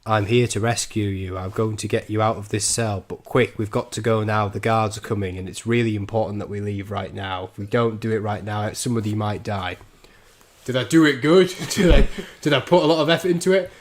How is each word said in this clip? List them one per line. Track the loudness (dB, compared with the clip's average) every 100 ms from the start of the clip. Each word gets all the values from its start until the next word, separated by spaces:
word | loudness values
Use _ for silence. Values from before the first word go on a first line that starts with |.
I'm | 0 0 4
here | 2 2
to | 0
rescue | -2 -2 -4 -2 -2
you. | -4 -6 -6
I'm | -6
going | -2 -2 -2
to | -4
get | -4 -2
you | 0
out | 0 -2
of | -4
this | -4
cell. | -2 -2 -2 -4 -8
But | -14
quick, | -2 0 0 0
we've | -4
got | -4 -4
to | -4
go | 0 0
now. | 2 0 -2
The | -2
guards | 0 0 0 -4
are |
coming, | -6 -4 -4 -6
and | -10
it's | -8
really | -2 0 2
important | -2 -2 -2 -2 -4
that | -8
we | -6
leave | -4 -6 -6
right | -8 -8
now. | -8 -6 -6
If | -8 -10
we |
don't | -2 0 0 0
do | -2
it | -2
right | -2 -4
now, | -4 -4 -4
somebody | -4 -2 -2 -2
might | -2 -2 -4
die. | -6 -6 -6 -10 -16 _ -20 -20 _ _ _ _
Did | -4
I | -2
do | 2 6
it | 6 4
good? | 4 6 6 0
<laughs> | -6
Did | 2 6
I, | 8 6 2 -12 -6
did | 0
I | 0
put | 4 4
a |
lot | 4 2
of | 4
effort | 2 2
into | 0 2
it? | 2 0 -12